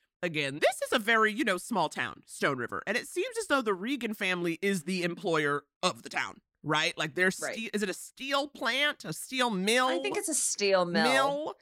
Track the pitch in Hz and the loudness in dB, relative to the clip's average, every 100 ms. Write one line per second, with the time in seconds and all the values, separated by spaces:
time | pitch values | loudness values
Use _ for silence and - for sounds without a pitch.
0 | _ _ 175 151 139 143 571 - 554 262 | _ _ -4 0 -2 2 2 2 0 0
1 | 202 226 220 214 233 180 - 202 151 - | 4 4 4 2 0 -2 -2 0 0 -2
2 | 120 - - - 175 131 113 98 - 220 | -6 -8 -16 -2 0 0 -2 -4 -4 -4
3 | - 349 494 466 415 277 220 185 214 277 | -4 -4 -4 -4 0 0 2 -2 -2 -4
4 | 233 214 190 180 175 165 202 196 165 185 | -4 -2 -2 0 -2 0 0 0 -2 -2
5 | 170 170 196 160 147 143 - _ 180 117 | -2 -2 0 2 2 0 -4 _ -2 -2
6 | - 165 110 - _ _ 147 151 165 170 | -6 -6 -6 -8 _ _ -2 2 2 0
7 | 156 143 185 - 147 165 226 208 202 240 | -4 0 0 0 -4 -6 -6 -2 -2 -4
8 | - - 269 277 285 - 262 254 294 285 | -10 -12 -2 0 0 -4 -2 0 0 -2
9 | 185 160 - 262 247 190 196 240 254 262 | -6 -8 -6 0 2 2 2 4 4 2
10 | 392 403 330 302 - - 202 190 175 170 | -2 -2 -2 0 0 0 2 4 4 2
11 | 160 269 277 285 320 392 | 4 4 2 0 -6 -10